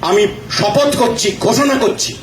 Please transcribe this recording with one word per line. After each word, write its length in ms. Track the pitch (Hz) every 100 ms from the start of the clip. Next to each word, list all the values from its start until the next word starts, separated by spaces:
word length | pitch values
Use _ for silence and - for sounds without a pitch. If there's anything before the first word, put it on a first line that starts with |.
| 320
আমি 140 | 403 - - - -
শপথ 320 | 208 285 285 277
করছি, 320 | 233 226 202 -
ঘোষণা 360 | 175 240 277 262
করছি 300 | 220 - - -